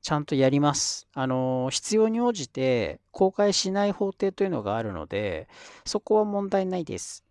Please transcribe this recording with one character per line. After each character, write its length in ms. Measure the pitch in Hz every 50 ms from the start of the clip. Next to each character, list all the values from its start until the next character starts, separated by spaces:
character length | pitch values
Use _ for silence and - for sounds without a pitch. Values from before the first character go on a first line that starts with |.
ち 100 | - -
ゃ 80 | 160 147
ん 60 | 147
と 80 | - 156
や 160 | 135 135 131
り 100 | 135 143
ま 140 | 147 147 143
す。 340 | - - - - - - _ _
あ 140 | 143 131
の、 420 | 131 127 127 127 127 127 127 127 135
必 240 | - - - - 208
要 140 | 220 220 220
に 100 | 220 226
応 120 | 240 240
じ 180 | 233 196 139 -
て 500 | _ 131 131 131 127 120 104 78 - - _ _
公 200 | - - 196 190
開 220 | - - 208 202 190
し 180 | - - 190
な 140 | 190 202 202
い 60 | 202
法 200 | 190 - 208 196
廷 200 | 190 _ - 196
と 120 | 190 - 196
い 40 |
う 20 | 196
の 140 | 175 123 104
が 120 | 101 104
あ 60 | 113
る 100 | 113 107
の 140 | 95 82 76
で、 420 | - - 98 107 101 87 78 - _ - - - - - - _
そ 140 | - - 214
こ 160 | _ - 214
は 100 | 214 214
問 240 | 208 202 202 196 196
題 160 | 196 196 190
な 140 | 185 185 180
い 40 | 165
で 140 | - -
す。 260 | 87 - - - - _ _